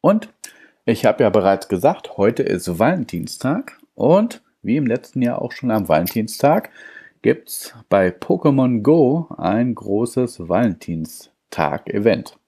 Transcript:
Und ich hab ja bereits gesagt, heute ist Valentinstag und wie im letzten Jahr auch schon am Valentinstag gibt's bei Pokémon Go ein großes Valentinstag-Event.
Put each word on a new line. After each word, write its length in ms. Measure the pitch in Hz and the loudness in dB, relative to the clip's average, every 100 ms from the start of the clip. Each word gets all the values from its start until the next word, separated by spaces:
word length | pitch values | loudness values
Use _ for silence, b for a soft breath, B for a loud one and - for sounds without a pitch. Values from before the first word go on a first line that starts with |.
Und 320 | - 214 - _ B B B B - | 2 0 -2 _ B B B B -4
ich 180 | 117 | 2
hab 160 | 120 - | 2 4
ja 80 | 110 | 4
bereits 400 | 101 95 95 - | 4 2 2 0
gesagt, 480 | 92 135 190 - - | 0 0 0 -8 0
heute 260 | 101 117 | 0 0
ist 360 | 135 90 87 85 | -2 -2 -4 0
Valentinstag 1000 | 113 180 123 85 - - 131 175 277 - _ | 0 0 -4 -8 -10 -6 -4 -4 -6 -18 _
und 480 | - 131 180 226 - _ _ | -2 2 4 2 -6 _ _
wie 140 | - 131 | -2 -2
im 100 | 135 | 0
letzten 340 | 120 - - | -2 -6 -4
Jahr 220 | 120 120 | -2 -2
auch 100 | 123 | -8
schon 180 | - 127 | -6 -2
am 160 | 110 92 | -2 2
Valentinstag 840 | 78 90 - 110 - 139 175 - B B B B B | 0 0 -4 -6 0 2 2 -2 B B B B B
gibt's 540 | - 123 - - - - - | -2 -2 -4 -14 -14 -20 0
bei 180 | 101 92 | 2 2
Pokémon 720 | 90 - 92 156 135 127 120 | -2 -4 0 2 2 0 0
Go 480 | 104 165 131 151 160 - | 2 4 4 2 -4 -6
ein 380 | 85 104 123 | -2 0 -2
großes 760 | 113 104 101 117 - 123 - 85 | -4 -4 -2 -2 -2 -4 -6 -2
Valentinstag-Event. 1900 | 87 120 87 - 82 80 - - _ _ - 78 69 - 101 107 101 - _ | 0 0 -2 -6 -6 -6 -12 -20 _ _ -2 -2 -2 -6 0 2 0 -4 _